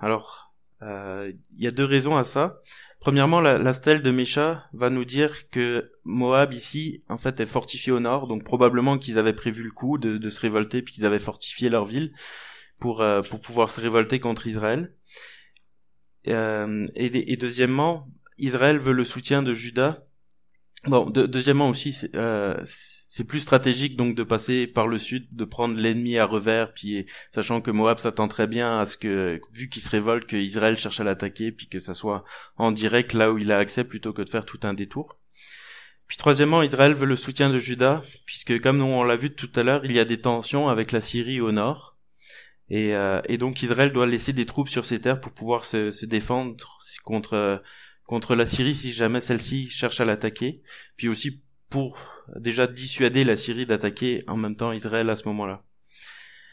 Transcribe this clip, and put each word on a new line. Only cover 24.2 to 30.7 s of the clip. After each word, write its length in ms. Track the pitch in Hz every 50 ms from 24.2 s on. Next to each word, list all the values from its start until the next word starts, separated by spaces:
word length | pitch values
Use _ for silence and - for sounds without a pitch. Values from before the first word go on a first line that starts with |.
| 110
passer 420 | 95 113 107 - - 127 127 123
par 220 | 123 - 120 110
le 100 | 113 117
sud, 300 | 107 110 - 123 127 120 -
de 140 | - 117 -
prendre 340 | 110 - - 120 117 113 110
l'ennemi 380 | 110 113 113 120 120 120 117
à 80 | 113 110
revers, 480 | 101 110 104 101 113 113 113 113 - -
puis 320 | - - 104 104 101 95 - - - - -
sachant 320 | - 110 104 - 117 113
que 80 | 110 120
Moab 300 | 107 107 110 113 113 -
s'attend 280 | - 113 - - 107
très 200 | 104 - - 107
bien 320 | 107 113 120 120 117 113 110
à 80 | 104
ce 100 | 101 -
que, 420 | - - 107 98 98 92 87 82 - - - 110
vu 160 | 117 131 135
qu'il 140 | - 113 -
se 60 | -
révolte, 340 | 113 107 104 113 117 120 113
que 120 | - 113
Israël 380 | 101 101 98 101 110 107 110